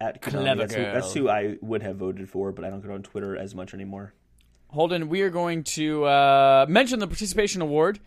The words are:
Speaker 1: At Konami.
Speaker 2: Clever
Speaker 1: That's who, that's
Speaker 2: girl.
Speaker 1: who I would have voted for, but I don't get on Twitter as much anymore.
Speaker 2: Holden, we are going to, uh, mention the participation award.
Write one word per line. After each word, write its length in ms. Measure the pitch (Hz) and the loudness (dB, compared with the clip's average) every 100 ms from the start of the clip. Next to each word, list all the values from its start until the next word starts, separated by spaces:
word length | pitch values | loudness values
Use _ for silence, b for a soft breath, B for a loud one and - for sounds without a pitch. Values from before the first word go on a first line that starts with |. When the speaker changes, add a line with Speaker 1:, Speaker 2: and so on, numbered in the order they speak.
Speaker 1:
At 180 | 113 - | -8 -8
Konami. 80 | - | -6
Speaker 2:
Clever 240 | 139 135 131 | -2 0 0
Speaker 1:
That's 120 | 107 | -2
who, 80 | 110 | -4
that's 320 | 104 123 92 | -2 -4 -4
Speaker 2:
girl. 100 | 147 | -2
Speaker 1:
who 60 | 127 | 0
I 280 | 104 104 - | 0 0 -6
would 220 | 110 110 | -6 -6
have 140 | 98 95 | -6 -6
voted 300 | 95 92 95 | -6 -8 -8
for, 240 | 95 98 | -6 -6
but 140 | 98 95 | -6 -10
I 60 | |
don't 100 | 98 | -10
get 80 | 101 | -12
on 140 | 98 | -14
Twitter 340 | 98 104 98 95 | -12 -10 -8 -8
as 160 | 95 | -10
much 220 | 92 95 95 | -12 -14 -12
anymore. 400 | 98 98 101 _ _ _ _ _ _ | -12 -12 -14 _ _ _ _ _ _
Speaker 2:
Holden, 400 | 143 170 180 156 | -2 0 0 -2
we 120 | 190 | -2
are 80 | 196 | 0
going 340 | 175 170 165 | -2 -2 -4
to, 420 | 143 160 156 151 143 | -6 -4 -2 0 4
uh, 600 | 139 139 139 135 135 143 | 6 6 8 8 8 6
mention 300 | 202 262 247 | 4 4 0
the 80 | 190 | -4
participation 560 | - 208 185 202 190 | -6 -4 0 0 -2
award. 380 | 156 147 170 208 | 0 2 2 0